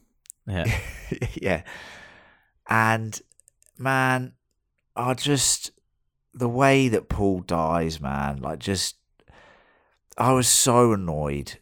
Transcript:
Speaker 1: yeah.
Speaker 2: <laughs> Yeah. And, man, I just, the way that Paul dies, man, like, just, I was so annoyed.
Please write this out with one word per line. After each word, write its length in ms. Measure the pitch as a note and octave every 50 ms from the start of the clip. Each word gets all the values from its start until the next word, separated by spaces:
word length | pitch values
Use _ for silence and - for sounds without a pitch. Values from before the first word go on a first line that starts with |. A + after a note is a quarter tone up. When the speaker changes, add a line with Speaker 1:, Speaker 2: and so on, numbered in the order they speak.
| _ _ _ _ _ - - _ _
Speaker 1:
yeah. 320 | - G2 F2+ D#2+ A#2 - - - - - - - - - - B2 - -
Speaker 2:
<laughs> 80 | - -
Yeah. 200 | F#2+ F2+ D#2+ - - - - - - - - - - - - - _ _ _ _ _ _ _ _ -
And, 500 | A2+ A2+ A2 A2 A2+ A2+ A2 A2 G#2+ - - _ _ _ _ _ _ _ _ _ _ -
man, 560 | B2 C3+ C3+ C3 C3 C3 C3 B2+ B2+ B2 - _ _ _ _ _ _ _ _ _ _ _ -
I 200 | A#2 A#2+ B2 B2+
just, 560 | A#2 - C#3+ C#3+ C3 - - - - - - - _ _ _ _ _ _ _ _ _ _ _ -
the 140 | B2 B2 A#2+
way 400 | A#2+ B2 C#3 C#3 C3+ C3+ C3+ B2+
that 200 | A2 - - -
Paul 320 | - G#2+ G2+ G2 F#2+ F#2
dies, 600 | F2 - F2 E2 D#2+ D#2+ E2+ E2+ E2 E2 D#2+ D#2+
man, 360 | D2 C2+ C#2 C#2 C#2+ C#2 C#2 C#2 C2
like, 160 | C#2+ D#2+ -
just, 380 | - G2 G2 F2+ - - - _ _ _ _ _ _ - - - - - _ _ _ _ _ _ _ _ _ _ _ _ - -
I 140 | A#2 B2 C3
was 140 | B2+ B2
so 460 | - - - - C3+ A#2 A#2+ B2 A#2 A2
annoyed. 680 | G2 F#2 E2+ D#2 D2+ D2+ D2 C#2+ C#2+ C2+ - - -